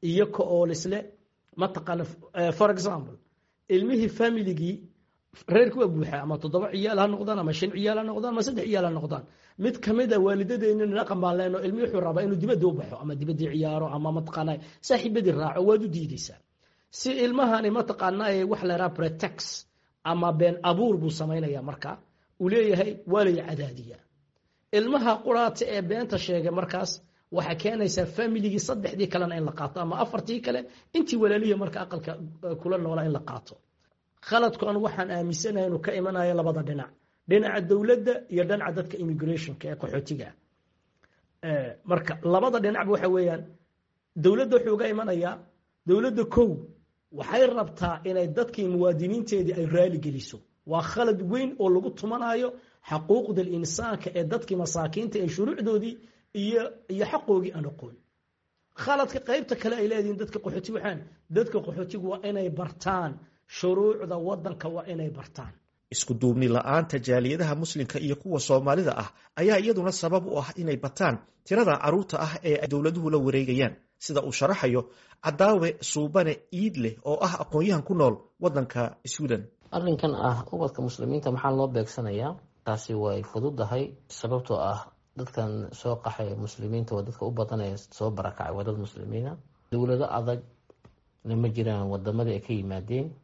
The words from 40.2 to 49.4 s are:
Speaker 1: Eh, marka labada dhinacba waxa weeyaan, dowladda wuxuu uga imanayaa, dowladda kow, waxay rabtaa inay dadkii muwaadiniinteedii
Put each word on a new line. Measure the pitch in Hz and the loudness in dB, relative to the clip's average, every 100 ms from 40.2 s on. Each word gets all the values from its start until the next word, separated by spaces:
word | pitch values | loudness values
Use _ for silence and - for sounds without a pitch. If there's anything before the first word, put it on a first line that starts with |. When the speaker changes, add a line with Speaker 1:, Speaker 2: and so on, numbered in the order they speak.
| 120 - _ _ _ _ _ _ _ _ _ _ | -8 -16 _ _ _ _ _ _ _ _ _ _
Speaker 1:
Eh, | 165 151 127 117 | -4 -4 -4 -10
marka | - 175 160 156 | -2 0 0 -4
labada | 170 180 247 233 | 2 4 4 2
dhinacba | 202 214 190 | 2 0 2
waxa | 202 185 | 2 4
weeyaan, | 185 180 165 - - _ _ _ _ _ - | 2 2 0 -8 -20 _ _ _ _ _ 2
dowladda | 156 214 262 240 | 4 6 6 4
wuxuu | 233 | 4
uga | 208 220 | 0 0
imanayaa, | 214 220 175 175 - - _ _ _ - | -2 -2 0 -2 -4 -16 _ _ _ 2
dowladda | 190 226 214 | 4 4 0
kow, | 226 - 233 147 - - _ _ _ | 2 6 6 4 -8 -20 _ _ _
waxay | 143 143 233 262 | -12 -2 6 6
rabtaa | 233 185 - 175 165 | 4 -4 -2 -2 -2
inay | 175 185 175 | -2 0 0
dadkii | 151 240 226 190 | 0 -2 0 0
muwaadiniinteedii | 180 180 160 175 226 220 202 | 4 4 4 0 -2 0 0